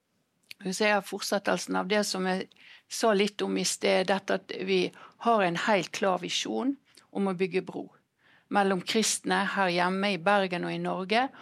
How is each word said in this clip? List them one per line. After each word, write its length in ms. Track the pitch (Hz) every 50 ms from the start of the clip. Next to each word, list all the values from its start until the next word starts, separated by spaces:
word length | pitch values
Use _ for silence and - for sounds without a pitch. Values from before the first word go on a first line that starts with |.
| _ _ _ _ _ _ _ _ _ - - - -
Hvis 160 | 185 190 -
jeg 140 | 220 208 208
har 80 | 202 185
fortsettelsen 720 | - - 202 - - 226 202 - 208 185 175 - - 185
av 120 | 185 185 185
det 180 | 208 214 208
som 180 | 208 - 190 185
jeg 240 | 185 185 190 190 - _ _ - - - - _ -
sa 240 | - - - 226 214
litt 300 | 196 208 208 208 - 190
om 160 | 196 190 190
i 60 | 185
sted, 420 | - - - - 202 190 190 190
dette 240 | 185 196 196 196 -
at 180 | 196 190 - - - - -
vi 260 | 190 190 185 180 185 - - - - - -
har 240 | - 233 233 220 190
en 140 | 175 170
helt 360 | 165 - - 220 190 160 - -
klar 260 | - 214 196 180 180
visjon 580 | 180 175 - - - 180 220 220 226 262 277 - _ _ _ - _ _ -
om 160 | 196 196 196
å 80 | 190
bygge 300 | 170 190 180 165 185 175
bro 240 | - - - - - _ _ _ _ _ _ _ _ _ _ _ -
mellom 320 | - 202 196 196 196 180
kristne 640 | 175 - - 226 208 - - - - 185 185 185 202
her 240 | 196 - 202 196 180
hjemme 460 | 175 175 175 180 190 190 196 208 196
i 20 |
Bergen 480 | 175 160 202 208 202 190 185 180 175 175
og 80 | 170 170
i 60 | 170
Norge, 500 | 175 175 175 175 190 185 214 226 262 277 - -